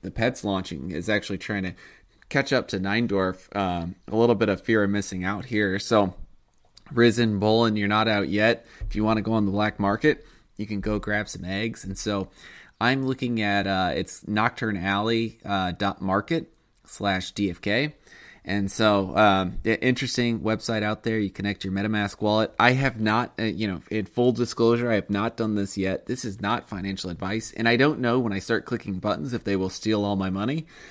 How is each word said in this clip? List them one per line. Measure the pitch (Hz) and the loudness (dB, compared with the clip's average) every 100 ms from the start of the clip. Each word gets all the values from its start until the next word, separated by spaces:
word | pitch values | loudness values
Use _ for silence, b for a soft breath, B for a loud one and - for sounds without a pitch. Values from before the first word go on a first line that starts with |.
the | 92 | -10
pets | 107 117 131 | -2 -2 -2
launching | 104 95 90 76 73 | -4 -4 -4 -8 -8
is | 80 90 | -6 -2
actually | 107 - 95 | -2 -2 -8
trying | - 104 | -6 -4
to | 92 - B B B B - | -6 -8 B B B B -4
catch | 143 135 | -2 2
up | 131 - | 0 0
to | 98 | -4
Neindorf. | 98 107 117 98 92 90 - 101 | -2 0 2 2 0 -2 -8 -2
Um, | 95 87 85 92 - | -2 -2 -6 -10 -4
a | 110 | 2
little | 117 | 4
bit | 107 107 | 4 2
of | 95 | 0
fear | - 110 | 2 2
of | 101 | 2
missing | 104 - 92 | 0 -4 -4
out | 92 101 | -4 -4
here. | - 107 101 98 | -4 0 0 -2
So | - 113 98 - - - _ _ _ _ - | 2 4 4 -2 -16 -18 _ _ _ _ -4
Risen | 127 120 110 113 104 | 4 6 6 2 2
Bolin, | 107 113 113 107 | 4 4 4 2
you're | 101 | 2
not | 107 110 | 2 2
out | 104 76 | 2 0
yet. | 101 110 117 - B | 4 4 2 -4 B
If | - - | -6 0
you | |
wanna | 110 110 | 2 2
go | 101 | 0
on | 113 101 | 0 2
the | |
black | 101 104 - | 0 0 0
market, | 101 104 151 - b b b - | 0 2 2 0 b b b -10
you | 107 | -6
can | 104 | -4
go | 107 104 | -2 -2
grab | - 104 104 | -2 -4 -4
some | 90 | -8
eggs. | 90 95 113 92 | -6 -4 -6 -8
And | 95 95 | -10 -8
so | 104 101 95 B B B B - | -4 -2 -4 B B B B -2
I'm | 117 135 131 | 0 0 -2
looking | 131 123 113 | -2 -2 0
at, | 104 101 98 | 0 0 0
uh, | 95 92 | 0 0
it's | 71 95 - - | -2 -4 -8 -4
nocturne | 107 117 - 113 101 | 0 0 -2 -4 -2
alley, | 92 101 110 117 113 - | -2 0 0 0 -2 -6
uh, | - 98 92 | -4 -2 0
dot | 85 98 - | -2 -2 -2
market | 95 98 - 165 - _ _ _ | 0 0 0 -4 -4 _ _ _
slash | - - 101 92 90 | -18 -4 -2 -2 -2
D | - 98 | -2 -2
F | 85 | -2
K. | 101 110 151 - B B B B | -2 0 -2 -6 B B B B
And | - 101 98 | -4 -2 -2
so, | - 107 101 95 98 | 2 4 4 2 4
um, | 107 95 90 - | 6 6 0 -2
i-, | 110 | 0
interesting | 113 127 127 127 - 120 113 | 2 2 0 -2 0 0 0
website | 110 110 - 113 | -2 -2 -2 -2
out | 104 107 | -2 -2
there. | 113 110 | -2 -2
You | 101 | -2
connect | - 101 101 | -4 -4 -4
your | 98 | -4
MetaMask | 95 107 107 101 - | -2 0 0 -2 -2
wallet. | 107 107 110 - | 2 2 2 2
I | 120 | 4
have | 131 135 120 | 4 0 0
not, | 110 110 120 - | 0 0 -2 -4
uh, | |
you | 110 92 107 | -4 -2 -4
know, | 92 - | -4 -4
in | 107 | -4
full | 95 - 123 | -4 2 2
disclosure, | 117 120 - 117 120 120 | 4 0 2 4 4 2
I | 107 | 0
have | - | 0
not | 101 113 - | -2 -2 -2
done | 110 104 | -2 0
this | 98 - | -2 -2
yet. | 95 95 - | -2 -2 -4
This | 127 | -6
is | 120 98 | -6 -6
not | 98 117 - | -4 -4 -4
financial | 101 98 95 90 | -8 -6 -6 -8
advice, | 85 92 113 - - | -6 -4 -6 -6 -2
and | 117 | 2
I | 120 | 4
don't | 143 151 | 4 2
know | 120 127 | 0 2
when | 117 | 0
I | 98 | -2
start | - 117 - | -2 -2 -2
clicking | 120 - 92 | -8 -6 -4
buttons | 104 95 127 | -2 -2 -4
if | 117 | -4
they | - 98 | -2 -2
will | 95 | -2
steal | - 110 107 | -4 -2 0
all | 101 | 0
my | 98 95 | 0 -2
money. | 95 110 156 156 B B | -2 -2 -4 -8 B B